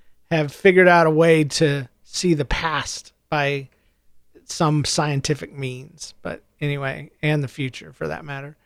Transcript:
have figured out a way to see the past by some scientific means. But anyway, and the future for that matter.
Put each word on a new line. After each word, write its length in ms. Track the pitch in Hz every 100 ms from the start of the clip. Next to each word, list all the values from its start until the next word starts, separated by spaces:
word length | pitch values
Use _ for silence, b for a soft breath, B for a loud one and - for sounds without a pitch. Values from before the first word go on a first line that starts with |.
| - - -
have 200 | 160 147
figured 360 | - 196 185 180
out 200 | 175 160
a 40 |
way 320 | 156 165 160
to 440 | 147 - 147 143 127 _
see 300 | _ - 180
the 120 | 156 131
past 680 | - 165 147 - - - _ -
by 380 | 156 139 143 135 _ _ _ _ - _ - -
some 400 | - 160 151 -
scientific 720 | - 151 139 - 143 - 143
means. 580 | 131 127 147 - - -
But 220 | - - _ -
anyway, 500 | 147 143 135 - 143 -
and 220 | 151 151
the 40 | 135
future 460 | - 131 - -
for 140 | - 160
that 180 | 151 151
matter. 300 | 139 143 156